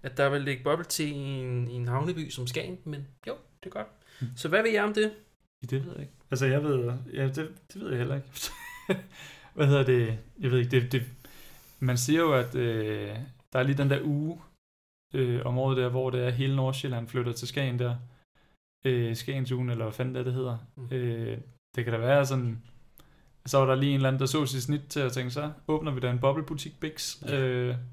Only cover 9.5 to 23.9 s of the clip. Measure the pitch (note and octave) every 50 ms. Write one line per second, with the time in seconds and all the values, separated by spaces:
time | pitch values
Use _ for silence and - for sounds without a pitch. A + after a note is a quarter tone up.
9.5 | - - D3+ C#3 C#3+ C#3 C3 B2+ B2+ B2 A#2+ A2+ A2+ A2 - - - - F#3 B2+
10.5 | B2 B2+ A#2+ B2 B2+ B2+ A#2 B2 - B2+ A#2+ - - - - - - - - -
11.5 | - - - - - - C3+ B2+ B2 A#2+ B2 C3 D3+ E3 E3+ D#3+ C#3+ B2+ A#2+ B2
12.5 | A#2+ B2+ B2 A#2 A2+ A2 G#2+ G#2+ G#2+ G#2 G#2 G2+ G#2 A2+ B2+ C3+ - _ _ _
13.5 | - C3 C3 C#3 C#3 C#3 C#3 C#3 C#3 - - D#3 C#3+ D3 D3+ D#3+ E3+ - - -
14.5 | _ _ _ _ _ _ _ _ _ _ _ _ - C#3 C3 A#2+ A#2+ - - B2
15.5 | B2 B2+ C3 C3+ C3 C3 B2 B2 B2 B2+ C3 B2+ B2 B2+ B2 B2 A#2+ B2 C3+ C3+
16.5 | C3+ C3+ C3 C3 C3 C3 - C#3 B2 A#2 A#2 A2+ - C3 A#2+ B2 A#2 A#2 - A#2+
17.5 | - C#3+ C#3 C3 A#2+ A#2+ B2 A#2+ A#2+ A#2+ - - - _ _ _ _ _ _ _
18.5 | _ _ _ _ _ _ _ C3+ B2+ A#2+ A#2+ A2+ A#2 A#2 - - C#3 C3+ C3 A#2+
19.5 | B2+ B2 B2+ B2 A#2+ A2+ A2+ A2 G#2+ - B2+ B2+ B2+ B2+ B2 B2+ B2 C3 C3 B2+
20.5 | A#2 A2+ - - _ - B2+ A#2+ B2+ B2+ B2 A#2+ A#2 A#2 A2+ A2+ A2 A#2 B2 -
21.5 | - _ _ _ - - A#2 A#2+ A#2 A2 A2+ B2 C#3 C#3+ C#3 C3 C3+ C3 B2 A#2+
22.5 | A2+ A2+ - - - - - - _ - - - - _ _ _ _ _ _ B2+
23.5 | - C#3 C3+ C3 C3 C3 C#3 C#3+